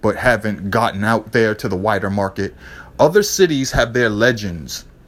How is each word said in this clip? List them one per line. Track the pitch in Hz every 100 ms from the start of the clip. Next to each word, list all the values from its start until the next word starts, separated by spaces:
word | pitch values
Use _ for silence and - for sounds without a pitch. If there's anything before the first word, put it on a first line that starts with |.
but | 107 101
haven't | 127 113 107 90 98
gotten | 113 113 98
out | 107 113 110
there | 120 110 107
to | 110
the | 92
wider | 107 101 98
market. | 101 95 - 98 - - - - -
Other | 156 208
cities | 202 - 175 139 131
have | - 120
their | 123 117
legends | 104 120 117 101 85 65 - - -